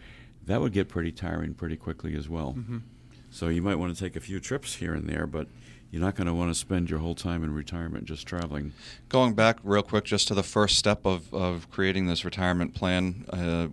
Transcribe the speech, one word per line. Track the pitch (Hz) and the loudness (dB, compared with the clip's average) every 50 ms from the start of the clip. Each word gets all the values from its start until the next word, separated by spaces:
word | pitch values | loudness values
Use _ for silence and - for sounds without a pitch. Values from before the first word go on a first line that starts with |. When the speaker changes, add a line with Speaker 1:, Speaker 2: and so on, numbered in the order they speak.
| - - - - - - - - - | -12 -20 -20 -20 -20 -20 -20 -16 -4
Speaker 1:
that | - 98 - | 0 0 2
would | 151 131 95 | 2 2 2
get | 98 92 - | 2 0 0
pretty | - 87 82 85 | 0 -2 -2 -2
tiring | 82 - 92 85 85 80 80 80 80 | -4 -4 -4 -4 -2 -2 -2 -4 -4
pretty | - - 82 80 78 | -6 -6 -6 -6 -4
quickly | - 85 80 - - 82 80 | -6 -8 -8 -6 -6 -6 -4
as | 76 71 76 | -4 -4 -4
well. | 82 82 78 67 67 127 | -4 -4 -4 -4 -4 -6
Speaker 2:
Mm-hmm. | 117 104 120 117 113 - - - - - - - - - | -6 -6 -8 -8 -10 -12 -18 -20 -20 -20 -20 -20 -20 -18
Speaker 1:
So | - - 85 85 | -10 -4 -2 0
you | 82 85 | 2 2
might | 85 101 98 | 2 2 0
wanna | 78 90 90 85 | 0 0 -2 -2
take | 85 95 90 82 | -4 -6 -6 -6
a | 82 | -8
few | - - 95 95 | -8 -8 -8 -8
trips | - - 127 143 - - - | -4 -4 -4 -4 -4 -6 -8
here | - - 85 80 | -6 -4 -2 -2
and | 78 76 76 | -2 -2 -2
there, | 76 76 80 - | -2 -2 -2 -2
but | - 80 76 - - - - - - - - - | -4 -6 -6 -6 -10 -20 -20 -20 -20 -20 -18 -8
you're | - 80 | -4 0
not | 85 95 98 | 0 0 0
gonna | - 95 87 85 | 0 0 0 2
wanna | 85 87 85 82 | 2 0 0 0
spend | - - - 98 90 87 82 | -2 -2 0 0 0 2 0
your | 80 78 | 0 -2
whole | 80 85 85 | -2 -2 -4
time | - - 90 85 85 80 | -4 -4 -4 -2 -2 -2
in | 78 73 | -2 -2
retirement | 76 73 - 87 85 85 82 76 - - | -4 -6 -6 -6 -6 -6 -6 -6 -8 -8
just | - 80 76 - | -8 -10 -10 -8
traveling. | - - 87 85 80 71 73 71 73 71 - - - - - - - | -6 -6 -4 -4 -4 -4 -4 -6 -6 -8 -12 -16 -18 -18 -18 -10 0
Speaker 3:
Going | - 131 127 123 107 | 4 4 4 4 4
back | 120 110 113 113 - - | 6 6 6 4 2 0
real | 101 101 104 98 | 2 4 4 4
quick | - - 104 104 | 4 2 2 2
just | - 107 101 - - | 2 2 2 2 4
to | 107 | 2
the | 98 95 | 2 0
first | - - 107 104 98 - - | 2 4 4 4 6 4 4
step | - 104 104 - - | 6 4 2 4 4
of, | 98 92 90 80 - - | 2 2 2 -2 -4 -4
of | 95 92 90 90 87 - - | 0 0 0 0 -2 -6 -8
creating | - - 95 95 95 98 92 90 | -2 0 2 2 4 2 2 2
this | 85 82 - | 2 0 -2
retirement | 90 - - 92 90 90 90 87 82 - | -4 -2 2 2 2 4 4 2 0 -2
plan, | - - 92 92 90 92 92 90 95 - - | -2 0 2 2 4 2 0 -2 -4 -8 -6
uh, | - 90 87 85 85 85 85 78 | -4 -2 0 0 2 0 0 -2